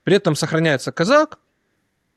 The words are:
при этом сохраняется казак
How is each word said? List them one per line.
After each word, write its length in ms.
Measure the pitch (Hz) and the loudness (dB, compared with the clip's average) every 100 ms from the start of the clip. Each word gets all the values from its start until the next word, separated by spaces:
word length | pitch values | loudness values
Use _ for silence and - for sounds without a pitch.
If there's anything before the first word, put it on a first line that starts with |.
при 120 | - 170 | -2 0
этом 180 | 165 147 | 0 -2
сохраняется 560 | 160 160 160 135 - | -2 -2 0 -2 -4
казак 480 | - 170 294 311 - _ _ _ _ _ _ _ | -4 2 2 2 -4 _ _ _ _ _ _ _